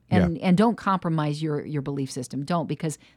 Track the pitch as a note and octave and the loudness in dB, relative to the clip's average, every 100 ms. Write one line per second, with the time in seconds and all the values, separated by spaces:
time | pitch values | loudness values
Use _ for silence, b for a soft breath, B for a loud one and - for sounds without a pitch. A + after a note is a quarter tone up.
0 | - F3+ F3 E3 F#3 F3+ A3+ G#3 - F#3 | 0 4 4 2 4 4 4 2 0 0
1 | F3 D#3+ D3+ D3 D#3+ D3 - D3 C#3 C#3+ | 0 0 0 -2 -2 -4 -2 -4 -4 -4
2 | C3+ C#3 B2 C3 C#3+ F3 D3 D#3 E3 - | -4 -6 -8 -6 -2 -2 -2 -4 -6 -6
3 | b | b